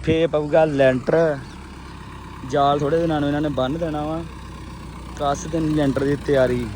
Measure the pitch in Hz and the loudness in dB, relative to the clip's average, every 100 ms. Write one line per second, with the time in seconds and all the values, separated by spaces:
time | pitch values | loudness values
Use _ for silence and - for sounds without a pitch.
0 | - 160 165 151 151 160 160 139 135 127 | 2 2 2 0 2 4 4 6 4 4
1 | 123 160 165 139 127 - - - - - | 2 2 2 0 -8 -16 -16 -16 -16 -18
2 | - - - - 135 143 139 143 143 165 | -16 -16 -16 -14 -4 2 4 4 2 2
3 | 170 151 143 147 151 135 127 160 165 151 | 2 0 0 0 -2 0 -2 -2 -4 -4
4 | 151 160 165 - - - - - - - | -4 -6 -8 -14 -16 -16 -14 -14 -14 -14
5 | - - 143 143 165 160 156 151 143 131 | -14 -4 -2 -2 -2 -2 2 2 2 2
6 | 139 143 - 139 127 123 117 | 0 0 2 4 4 2 -4